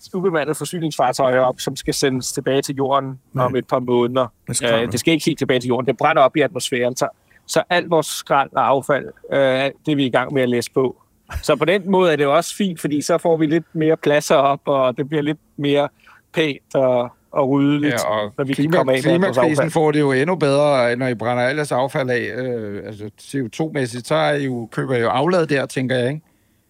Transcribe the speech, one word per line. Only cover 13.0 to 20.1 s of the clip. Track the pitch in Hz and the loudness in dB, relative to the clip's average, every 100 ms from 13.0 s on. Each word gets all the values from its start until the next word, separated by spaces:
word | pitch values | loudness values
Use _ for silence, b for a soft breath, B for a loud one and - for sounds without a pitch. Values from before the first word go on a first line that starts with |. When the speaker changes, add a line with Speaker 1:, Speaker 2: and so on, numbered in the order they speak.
Speaker 1:
så | - 165 | 0 0
får | 175 160 | 2 2
vi | 156 | 2
lidt | 165 - | 0 -2
mere | 165 156 160 | -2 0 2
pladser | 151 147 - | 2 0 4
op, | 160 139 143 - | 4 4 0 0
og | 139 127 120 | 0 2 0
det | 143 | -4
bliver | 156 | -2
lidt | 143 156 _ - | -2 -4 _ -6
mere | 143 143 143 b b b _ | 0 0 0 b b b _
pænt | - 156 135 - | -2 -2 -2 -4
og, | 143 131 123 120 - _ | 0 2 2 -2 -8 _
og | 151 135 | -2 2
ryddeligt, | 139 139 147 147 | 2 2 2 0
Speaker 3:
Ja, | 120 71 | -2 -2
og | 107 104 - | -2 -4 -4
Speaker 1:
når | |
vi | 135 | -4
Speaker 3:
klima-, | 139 147 170 | -2 0 2
Speaker 1:
kommer | 131 | 2
af | 131 | 2
med | 147 | 2
vores | 170 190 131 | 2 2 2
Speaker 3:
klimakrisen | 160 147 | 2 2
Speaker 1:
affald. | 156 | 0
Speaker 3:
får | 165 156 | 2 2
det | 151 | 2
jo | 143 | 2